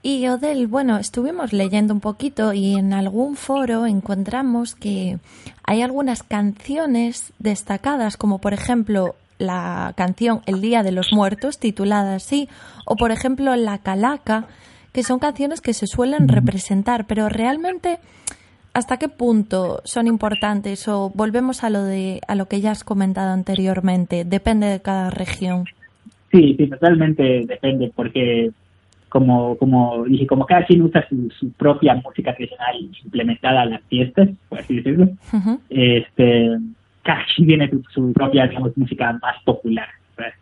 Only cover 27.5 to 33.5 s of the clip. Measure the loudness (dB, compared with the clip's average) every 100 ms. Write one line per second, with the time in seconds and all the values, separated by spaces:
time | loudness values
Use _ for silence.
27.5 | -2 -2 0 -2 -4 -4 0 0 2 0
28.5 | -4 _ _ _ _ _ 2 4 4 2
29.5 | 0 2 4 2 0 0 2 2 0 4
30.5 | 2 6 6 6 2 0 -4 -6 -6 -10
31.5 | 2 2 4 4 2 -2 -6 -6 -6 -10
32.5 | -6 -6 -6 -12 -16 -8 -4 -2 0 2